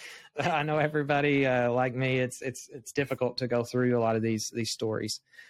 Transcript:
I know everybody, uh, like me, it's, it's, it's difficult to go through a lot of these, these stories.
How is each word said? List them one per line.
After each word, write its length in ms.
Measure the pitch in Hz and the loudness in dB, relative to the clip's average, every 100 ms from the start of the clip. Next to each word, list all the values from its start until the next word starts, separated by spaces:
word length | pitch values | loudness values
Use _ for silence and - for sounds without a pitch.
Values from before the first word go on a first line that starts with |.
| - - - - | -18 -18 -16 -4
I 240 | 139 160 | 0 2
know 140 | 147 151 | 2 2
everybody, 680 | 151 151 143 143 143 139 135 | 2 0 2 2 4 4 4
uh, 240 | 127 120 | 4 2
like 260 | 120 127 123 | 2 0 0
me, 240 | 131 131 | 0 2
it's, 220 | 127 - | 0 -4
it's, 280 | 131 120 - | -8 -8 -12
it's 220 | 139 - | -18 -10
difficult 460 | - 135 131 123 123 | -4 -2 0 -2 -2
to 80 | 127 | -2
go 180 | 120 117 | 0 0
through 320 | 127 123 120 | 0 2 2
a 20 | |
lot 160 | 113 113 | 2 2
of 60 | |
these, 280 | 113 110 - | 0 -2 -4
these 180 | 117 113 | -6 -6
stories. 480 | - 113 110 110 - _ - - | -4 -2 -2 -4 -8 _ -20 -20